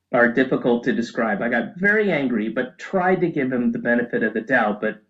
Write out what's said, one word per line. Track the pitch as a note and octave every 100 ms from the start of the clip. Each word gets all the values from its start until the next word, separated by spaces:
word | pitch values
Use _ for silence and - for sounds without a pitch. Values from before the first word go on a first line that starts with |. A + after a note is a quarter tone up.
| _
are | B2 A#2+
difficult | C3+ C3 C3+ B2+ A#2
to | B2+
describe. | A2 A2+ - A2 G2
I | A#2+
got | A#2+ G#2 F3
very | G3+ G#3+ G3+
angry, | D3 B2+ A2+ G#2+
but | B2 A#2+ -
tried | - F#3+ F#3 F#3
to | E3
give | D3 B2+
him | B2 A#2+
the | A#2
benefit | A#2 A#2+ A#2 A#2+
of | A2
the | A2
doubt, | - B2+ G#2 G#2
but | G#2+ -